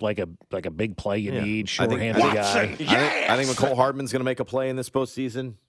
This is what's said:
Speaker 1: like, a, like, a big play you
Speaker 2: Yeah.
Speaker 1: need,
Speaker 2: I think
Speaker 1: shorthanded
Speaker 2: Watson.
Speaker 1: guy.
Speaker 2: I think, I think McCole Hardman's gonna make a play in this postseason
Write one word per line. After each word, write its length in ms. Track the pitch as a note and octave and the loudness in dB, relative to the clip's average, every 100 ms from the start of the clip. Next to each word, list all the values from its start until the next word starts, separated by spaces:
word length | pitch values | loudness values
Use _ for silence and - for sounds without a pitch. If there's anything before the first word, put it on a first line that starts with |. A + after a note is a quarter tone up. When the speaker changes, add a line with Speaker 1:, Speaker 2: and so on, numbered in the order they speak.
Speaker 1:
like, 180 | G#2+ G#2 | -2 -2
a, 80 | E2+ E2+ - | -4 -8 -8
like, 140 | F#2+ F2+ | -6 -6
a 60 | |
big 260 | D#2+ G#2+ F#2 | -4 -4 -4
play 220 | G#2 G#2 | -4 -2
you 120 | G2+ | -2
Speaker 2:
Yeah. 120 | A#2+ | -2
Speaker 1:
need, 260 | G#2 A2 G2+ - | -2 -2 -2 0
Speaker 2:
I 80 | A#2 | 0
think 40 | |
Speaker 1:
shorthanded 320 | B2 A2+ A2 | 0 0 2
Speaker 2:
Watson. 120 | G#2 G#2+ | 4 4
Speaker 1:
guy. 260 | G2+ G2+ | 2 2
Speaker 2:
I 140 | - - | 2 -2
think, 140 | D3+ B2 D3 - - | 2 4 4 0 2
I 80 | A#2+ | 2
think 60 | C3+ B2 | 2 2
McCole 180 | C#3 B2+ | 2 4
Hardman's 360 | C3 C3+ C3 | 2 2 -2
gonna 120 | C3+ B2+ | -2 -2
make 140 | B2+ | -2
a 60 | B2+ | -2
play 240 | B2+ C3 | -2 -2
in 60 | C3 | -4
this 140 | B2 | -2
postseason 640 | C3+ B2+ - C3 A#2 C3 G#2 | -2 -2 -4 -6 -6 -8 -12